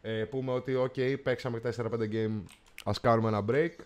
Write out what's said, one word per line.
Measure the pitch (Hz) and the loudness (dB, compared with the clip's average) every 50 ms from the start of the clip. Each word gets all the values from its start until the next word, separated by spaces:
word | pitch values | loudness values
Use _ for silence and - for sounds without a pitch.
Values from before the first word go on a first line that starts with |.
ε, | _ 110 113 110 110 | _ -4 -4 -2 -4
πούμε | 104 - 131 131 131 127 | -2 -4 -4 -2 0 -2
ότι, | 127 123 - 131 | -2 0 0 0
«Οκ, | 127 127 127 - - 127 127 139 135 - | 2 0 0 0 0 0 0 0 0 0
παίξαμε | 135 127 - - 131 117 113 | -2 -2 0 -2 -4 -4 -2
τέσσερα | - 123 113 - 120 110 | -2 -4 -4 -2 -4 -2
πέντε | 113 117 113 107 107 | -2 -2 -2 -2 0
game, | 113 110 107 110 107 90 - - - _ - _ - - | 0 0 0 -2 -4 -6 -8 -16 -20 _ -20 _ -10 -2
ας | - 104 - | -2 -2 2
κάνουμε | - 123 117 113 110 113 | 4 6 6 6 6 4
ένα | 107 104 101 104 | 2 2 2 2
break» | 117 139 160 170 - - - | 2 2 2 0 -2 -8 -20